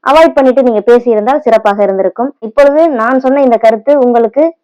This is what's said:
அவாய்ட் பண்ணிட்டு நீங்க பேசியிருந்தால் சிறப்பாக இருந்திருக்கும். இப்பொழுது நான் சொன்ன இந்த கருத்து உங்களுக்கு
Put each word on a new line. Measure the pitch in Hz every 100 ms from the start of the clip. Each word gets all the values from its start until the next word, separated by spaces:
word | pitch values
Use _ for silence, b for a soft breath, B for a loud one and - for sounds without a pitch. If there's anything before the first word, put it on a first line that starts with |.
| -
அவாய்ட் | 302 320 269
பண்ணிட்டு | 262 254 247
நீங்க | 214 208
பேசியிருந்தால் | 240 240 220 214 294
சிறப்பாக | 277 220 214 202 202
இருந்திருக்கும். | 190 190 - 254 - 220
இப்பொழுது | 220 285 285 330 254
நான் | 226 262
சொன்ன | 262 277 262
இந்த | 226
கருத்து | 226 220 214 294 247
உங்களுக்கு | 233 233 262 320 320